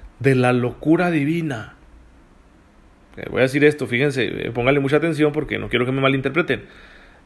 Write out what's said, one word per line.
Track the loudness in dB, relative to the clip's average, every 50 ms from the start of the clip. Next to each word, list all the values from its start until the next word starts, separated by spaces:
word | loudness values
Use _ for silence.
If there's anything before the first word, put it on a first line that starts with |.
| -20 -20 -8 0
de | 2 2 4
la | 4 4 4
locura | 2 2 0 -2 -4 -2 0 2 2 2 2 0
divina. | 0 0 0 0 -2 -2 -4 -4 -6 -8 -10 -14 -20 -20 -20 -20 -20 -20 -20 -20 _ _ -20 _ -20 _ _ _ _ _ _ _ _ _ -20 -20 _ _ _ _ -16
Eh, | -14 -12 -4
voy | 0 0
a |
decir | 2 2 2 4 4
esto, | 4 4 2 -4
fíjense, | -2 -2 0 0 0 0 -2 -4 -4 -4 -6 -6 -6
eh, |
pónganle | -4 0 2 2 2 2
mucha | 2 2 2
atención | 2 0 0 0 2 0 0
porque | 0 -2 -6 -4 -6 -6
no | -6 -2
quiero | -2 0 0
que | 0
me | 0 0
malinterpreten. | 0 0 0 0 -2 -2 -2 -2 -2 -2 -4 -6 -6 -14 -20 -20 -20 -20 -20 -20 -20 -20 -20 -20 _